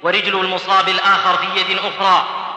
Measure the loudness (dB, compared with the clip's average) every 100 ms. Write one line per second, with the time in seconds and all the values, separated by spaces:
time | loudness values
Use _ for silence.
0 | 0 0 0 -2 -2 -4 0 2 2 0
1 | 2 2 2 0 -2 -2 -2 -2 -4 -2
2 | 2 2 2 -6 -8